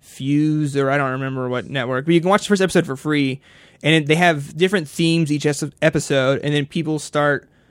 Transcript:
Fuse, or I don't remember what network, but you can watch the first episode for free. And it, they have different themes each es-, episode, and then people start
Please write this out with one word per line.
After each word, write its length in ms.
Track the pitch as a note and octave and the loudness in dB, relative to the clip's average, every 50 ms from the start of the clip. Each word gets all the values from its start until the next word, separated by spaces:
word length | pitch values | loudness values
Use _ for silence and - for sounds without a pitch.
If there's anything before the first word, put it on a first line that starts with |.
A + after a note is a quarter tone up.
Fuse, 760 | _ - - - C3 C3+ C#3+ D3 D3+ D#3 D3+ D3+ D3+ C#3+ C#3 | _ -20 -14 -8 -2 0 0 2 2 2 0 0 -2 -2 0
or 140 | C#3 C3+ C3+ | 0 0 0
I 60 | C#3 | 0
don't 160 | C#3+ C#3 C3 | 0 0 -2
remember 360 | B2+ C3 C3+ C3+ C3+ C3 B2+ B2 | -2 -4 -6 -6 -6 -6 -4 -4
what 200 | B2 B2 - - | -4 -4 -6 -6
network, 360 | C#3 C#3 A#2+ B2 C3 B2+ C#3+ | -6 -6 -4 -2 -4 -2 0
but 80 | D#3+ E3+ | 2 2
you 60 | E3 | 2
can 100 | D#3 F#3 | 4 2
watch 120 | G3+ G#3 | 2 2
the 60 | - - | 2 0
first 140 | G#3 F#3 | 0 2
episode 240 | F#3+ F3 - - F#3 | 2 2 2 2 0
for 100 | D3+ C3+ | 0 -4
free. 440 | C3 - D3+ D3+ D3 C#3 C3+ B2+ C3 _ - - - - - _ _ | -6 -4 -2 0 0 0 -2 -4 -6 _ -18 -20 -20 -20 -20 _ _
And 120 | - D3 D#3+ | 0 2 2
it, 120 | D#3+ D3 C#3+ | 4 4 2
they 60 | D#3 | 2
have 380 | E3 F3+ F3 D#3+ C#3+ C#3+ D3+ - | 4 4 4 2 2 -2 -8 -4
different 320 | D#3 F3+ F#3 G3+ G3 D#3 C#3+ | 0 0 0 2 0 -2 -4
themes 440 | - - E3+ E3 E3 E3 E3 C#3+ | -4 -2 0 2 2 2 0 0
each 140 | D3 D3 C#3+ | 0 -2 -2
es-, 180 | D3+ C#3+ - D#3 C#3 - _ | -2 -2 -2 -6 -8 -4 _
episode, 600 | D3+ D#3 - D#3+ - - C#3+ C3+ C3 C3 C#3 B2 | 0 0 2 0 -2 0 0 0 2 2 0 0
and 100 | - D3 D3 | -2 -2 -2
then 120 | D3 C#3+ | -2 -2
people 320 | C#3+ - F3 D3+ D3+ D#3 D3 | -4 -4 -6 -4 -4 -4 -6
start 500 | - - - D3 D3 D3 C#3+ - - _ _ _ _ _ | -6 -4 -2 0 0 0 0 -2 -4 _ _ _ _ _